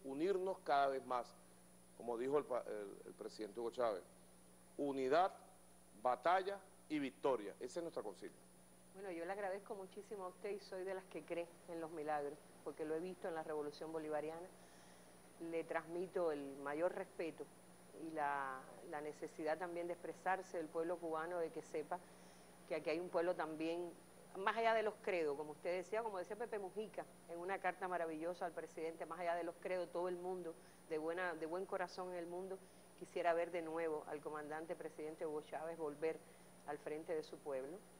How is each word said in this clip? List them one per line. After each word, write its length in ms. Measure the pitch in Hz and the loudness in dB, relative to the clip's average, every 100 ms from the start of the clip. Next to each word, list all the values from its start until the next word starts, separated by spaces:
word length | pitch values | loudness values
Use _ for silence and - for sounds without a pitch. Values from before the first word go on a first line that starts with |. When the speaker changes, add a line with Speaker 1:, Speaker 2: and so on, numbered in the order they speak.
Speaker 1:
unirnos 560 | 135 139 180 185 190 185 | -4 2 4 6 2 0
cada 280 | - 143 139 | 6 8 8
vez 180 | 135 123 | 4 2
más. 280 | 123 - - - - - - - - | 0 0 -10 -20 -20 -20 -20 -16 -6
Como 220 | 117 117 | -2 0
dijo 200 | 131 147 | 4 4
el 60 | |
pa-, 200 | 127 120 - | 4 0 0
el, 400 | 107 101 - 104 | -4 -4 -8 -12
el 60 | |
presidente 460 | 92 104 104 104 104 | -10 -8 -6 -6 -2
Hugo 120 | 117 | -2
Chávez, 320 | 123 117 92 - - - - - - - - | 2 2 2 -4 -18 -20 -20 -20 -20 -10 0
unidad, 540 | 143 135 131 160 190 - - - - - - - | 2 4 6 8 6 2 -14 -20 -20 -20 -20 0
batalla 560 | 123 123 170 190 185 196 - - - | 2 6 8 8 6 -2 -8 -16 0
y 100 | 151 | 2
victoria. 560 | 135 - 143 120 101 - | 2 4 4 4 2 -4
Esa 200 | 127 175 | -4 -2
es 40 | |
nuestra 200 | 165 131 | -2 -2
consigna. 340 | 104 90 98 - - - - - - | -4 -6 -10 -10 -20 -20 -20 -20 -18
Speaker 2:
Bueno, 180 | 190 196 | -10 -6
yo 140 | 165 170 | -4 -2
le 60 | |
agradezco 440 | 196 196 196 196 202 | 0 0 -2 -4 -6
muchísimo 500 | 190 208 190 208 185 | -6 -10 -8 -6 -6
a 20 | |
usted 220 | 180 202 | -6 -4
y 80 | 202 | -4
soy 240 | - 190 | -4 -4
de 120 | 190 190 | -2 -4
las 80 | 185 | -6
que 180 | 165 | -8
cree 240 | 160 170 170 - - | -2 -2 -2 -8 -8
en 100 | 165 | -4
los 120 | 160 | -4
milagros, 460 | 165 151 147 143 151 - - | -2 0 0 0 -4 -12 -10
porque 200 | 160 147 | -8 -4
lo 120 | 156 160 | 0 0
he 40 | |
visto 280 | 185 180 190 | -2 -4 -2
en 80 | 160 | -2
la 80 | |
Revolución 480 | 156 151 147 147 160 | -2 -2 -2 -4 -4
Bolivariana. 540 | 160 151 151 151 165 185 - - - - - - - - - 165 | -2 0 0 0 -4 -8 -14 -18 -18 -18 -18 -18 -20 -18 -8 -2
Le 120 | 165 | 0
transmito 680 | 156 165 156 175 180 185 165 | 2 0 0 -2 0 4 4
el 260 | 147 139 139 | 2 -2 -4
mayor 380 | 143 147 180 190 | -2 4 4 2
respeto 480 | 185 - 165 143 147 - - - - - 160 | -4 -2 -4 -4 -10 -14 -20 -20 -16 -10 -4
y 40 | 156 | 0
la, 440 | 143 143 135 131 - 120 170 | 2 2 0 -4 -8 -12 -6
la 120 | 151 | -4
necesidad 580 | 151 147 156 - 151 160 | -4 -4 -6 0 2 2
también 260 | 180 170 175 | 0 -2 -2
de 80 | |
expresarse 640 | 175 170 160 185 190 185 180 | -2 -6 -2 2 2 0 -4
del 100 | 156 | 0
pueblo 300 | 165 165 175 | 0 2 0
cubano, 400 | 170 156 165 180 | 0 0 0 0
de 140 | 160 | 0
que 100 | 156 | -2
sepa 380 | - 156 147 180 - - - - - - - | -4 -4 -2 -4 -4 -18 -18 -18 -20 -16 -2
que 80 | 160 | 0
aquí 140 | 156 | 2
hay 100 | 160 | 2
un 100 | 180 | 4
pueblo 260 | 175 175 175 | 4 4 4
también, 560 | 160 156 165 170 175 - - - - 190 | 0 0 0 0 -2 -8 -16 -18 -10 -2
más 200 | 208 220 | 2 4
allá 160 | 226 | 6
de 80 | 226 | 6
los 120 | 214 202 | 4 0
credos, 340 | 220 180 151 143 | 2 4 4 2
como 140 | 151 | -4
usted 260 | 147 180 185 | -4 0 0
decía, 240 | 180 220 | 0 0
como 160 | 226 190 | 0 -2
decía 180 | 170 214 | -4 -4
Pepe 220 | 240 214 | -2 -2
Mujica, 480 | 185 190 208 180 160 - - | -2 -4 -4 -4 -8 -12 -8
en 100 | 170 | -4
una 200 | 180 185 | 0 2
carta 280 | 185 180 185 | 2 2 2
maravillosa 580 | 175 160 156 165 175 175 | 2 2 0 0 0 -2
al 40 | |
presidente, 540 | 165 156 - 160 165 160 | -2 -6 -4 -4 -2 -4
más 140 | 165 | 0
allá 160 | 170 170 | 2 2
de 80 | |
los 120 | 170 170 | 0 -2
credos, 300 | 185 180 170 | 0 0 2
todo 180 | 175 185 | 2 2
el 80 | 180 | 0
mundo, 380 | 180 185 165 170 - - - | 0 -2 -4 -8 -14 -16 -2
de 80 | 156 | 0
buena, 380 | 160 175 180 160 | 2 2 0 0
de 100 | 156 | 0
buen 220 | 180 196 | 0 0
corazón 420 | 190 180 - 180 | 0 0 -2 -4
en 40 | 180 | -4
el 100 | 170 | -4
mundo, 320 | 175 185 190 - - - - | -4 -4 -6 -10 -20 -20 -12
quisiera 340 | 175 185 170 | -4 4 6
ver 180 | 165 170 | 6 4
de 100 | 170 | 2
nuevo 420 | 160 165 160 151 - | 0 2 2 0 -2
al 140 | 151 | -4
comandante 540 | 156 151 147 156 165 170 | -4 -4 -4 -4 -4 -4
presidente 500 | 160 160 156 160 165 | -6 -4 -6 -2 -2
Hugo 160 | 151 | -2
Chávez 360 | - 143 160 165 | -2 -4 -2 -2
volver 400 | 151 147 160 156 - - - - - | -2 2 0 0 -6 -20 -20 -10 -6
al 120 | 147 | -4
frente 360 | 151 151 165 156 | -2 -4 0 0
de 80 | |
su 140 | 156 156 | -2 -6
pueblo. 400 | 147 131 139 196 - | -2 -2 -2 -6 -12